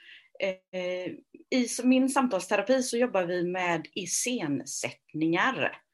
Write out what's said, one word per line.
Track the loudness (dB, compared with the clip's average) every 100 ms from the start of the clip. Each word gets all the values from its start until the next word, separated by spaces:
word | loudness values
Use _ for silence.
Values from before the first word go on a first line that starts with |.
| -20 -20 _ -6
Eh, | -4 -4 _ -6 -4 -4 -6 -10 _ -20 -2
i | 0 0
s-, | 0
min | 4 4 4
samtalsterapi | 2 2 0 0 -2 2 2
så | 2 0
jobbar | 2 2
vi | 0 0
med | -2 0 0 0 -2
iscensättningar | -8 -4 -2 -2 -2 -2 -4 -4 -8 -8 -10 _ -2 0 2 2 0 -2 -4 _